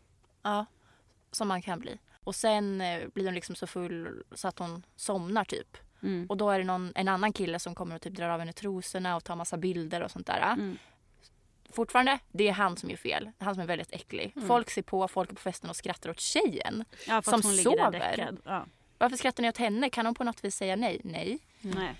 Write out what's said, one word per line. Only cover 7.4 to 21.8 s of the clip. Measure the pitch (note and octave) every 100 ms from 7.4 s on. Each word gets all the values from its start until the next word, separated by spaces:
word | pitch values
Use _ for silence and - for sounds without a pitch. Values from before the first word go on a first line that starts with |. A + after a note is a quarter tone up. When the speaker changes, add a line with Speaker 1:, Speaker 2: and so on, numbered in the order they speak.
| E3+ E3+
Speaker 1:
som | F3+
kommer | E3+ F3
och | E3
typ | F3
drar | F#3+ E3+
av | E3
henne | E3
trosorna | - G3+ F#3 - F#3 F3+ E3+
och |
tar | - E3+
massa | E3+ F3
bilder | F3+ F3 D#3+ F3
och | -
sånt | F3+ -
där. | - F#3
Speaker 2:
Mm. | A#3+ G3+ - - _ _ _ - _ _ _ -
Speaker 1:
Fortfarande, | - A3+ B3 B3+ C4+ -
det | F3+ G#3
är |
han | F#3+ G3 F3
som | E3+
gör | F3+
fel. | - D2+ G#3+ -
Han | G3
som | F#3+
är | F3+
väldigt | E3 D#3+
äcklig. | - - - G3+ C#4+
Speaker 3:
Mm. | G3+
Speaker 1:
Folk | A#3+ -
ser | -
på, | - F#3+ F#3
folk | F#3+ F3+
är |
på | G3
festen | F#3+ - E3+
och | E3+
skrattar | F#3 F3 E3
åt | E3
tjejen | - D4+ D4+ D#3+ - G#3+ A3 - -
Speaker 2:
Ja, | A3
för | G#3+
Speaker 1:
som | A#3
Speaker 2:
att |
hon | G#3 G3
ligger | G3+
där | G4+
Speaker 1:
sover. | A3+ F3 F2 C#3
Speaker 2:
däckad. | F3 F#3
Ja. | - F#3 - _ _ -
Speaker 1:
Varför | A#3+ B3+
skrattar | C4 B3
ni | A#3
åt | -
henne? | A#3 G#3+ C4+
Kan | A#3+ A3+
hon |
på | A#3
något | A#3+ -
vis | G3+ -
säga | F#3+ G3
nej? | A#3 E3+
Nej. | F#3+ E3 F3 C#4+ _ _
Speaker 2:
Nej. | G3 F#3